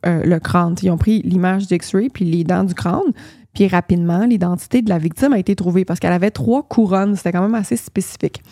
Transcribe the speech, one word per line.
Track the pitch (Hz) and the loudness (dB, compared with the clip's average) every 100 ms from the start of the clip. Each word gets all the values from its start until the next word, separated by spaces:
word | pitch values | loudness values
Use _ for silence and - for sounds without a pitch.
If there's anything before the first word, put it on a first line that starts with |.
| 175 | -2
euh, | 165 | 0
le | - 170 | 2 0
crâne. | - 180 170 175 | 0 0 0 0
Ils | 190 | 0
ont | 165 | 0
pris | 214 220 | 2 2
l'image | - 180 185 190 196 | 0 0 2 0 -2
d'X-ray | 175 - 190 262 | -4 0 -2 -2
puis | - 180 | -2 -2
les | 170 165 | 0 0
dents | 180 | 0
du | 190 | 0
crâne, | 175 - - 381 - - - - | -2 -2 0 -2 -4 -10 -20 -12
puis | - 196 | 0 2
rapidement, | 180 - 175 170 170 240 | 2 0 0 2 2 2
l'identité | 220 180 180 - 254 | 2 0 -2 -2 0
de | 214 | 2
la | 170 | 0
victime | 160 - 277 | -2 0 2
a | 226 | 2
été | 185 196 | 0 0
trouvée | 180 180 | 0 0
parce | 185 175 | 0 -2
qu'elle | 180 | 0
avait | 175 202 | 0 0
trois | - 220 262 | 0 0 0
couronnes. | - - 208 190 202 196 | 0 0 2 2 0 -2
C'était | 175 | -2
quand | 180 | 0
même | 202 226 | 0 -2
assez | 196 240 | -2 -4
spécifique. | - - - - - - - | -4 -6 -6 -6 -6 -6 -18